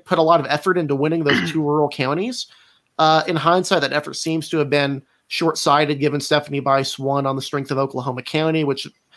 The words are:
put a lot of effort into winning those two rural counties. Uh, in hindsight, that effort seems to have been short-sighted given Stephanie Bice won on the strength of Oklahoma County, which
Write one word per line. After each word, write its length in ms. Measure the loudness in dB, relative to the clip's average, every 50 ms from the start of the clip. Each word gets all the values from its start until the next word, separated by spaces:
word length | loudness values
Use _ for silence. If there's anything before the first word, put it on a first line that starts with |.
| -2
put 140 | 0 2 4
a 20 |
lot 180 | 6 6 6 4
of 60 | 4 2
effort 280 | -2 0 0 0 0 2
into 180 | 0 0 0
winning 280 | 0 0 0 0 0 -2
those 280 | -2 -2 -2 -2 -2
two 100 | -2 -2
rural 280 | 0 2 2 2 2 0
counties. 580 | 0 -2 -2 -2 -2 -2 -2 -4 -6 -8 -10 -12 _ _ _ _ _ _ _ _ _ 2
Uh, 240 | 2 4 4 4 2 0
in 80 | -2
hindsight, 460 | 0 2 2 2 2 2 2 0 0
that 120 | 2 0 0
effort 220 | -2 -4 -4 -8
seems 340 | -8 -4 -4 -2 -4 -4 -2
to 80 | -2 -2
have 120 | 0 0
been 320 | 2 0 0 0 -2 -6 -8 _ _ _ _ -10
short-sighted 720 | -4 -2 0 0 0 0 2 4 4 4 4 2 0 0
given 200 | 0 0 0 -2
Stephanie 400 | -2 0 0 0 0 -2 -4 -4
Bice 400 | 0 2 2 2 2 -2 -4 -6
won 260 | -4 -2 0 0 0
on 100 | -2 -2
the 60 | -4
strength 300 | -6 -6 -6 -6 -4 -4
of 60 | -2 -2
Oklahoma 440 | -2 -2 -4 -6 -6 -6 -6 -6
County, 420 | -6 -4 -2 0 0 0 0 0 0
which 240 | 0 -2 -4 -6 -12 -16 _ _ _ _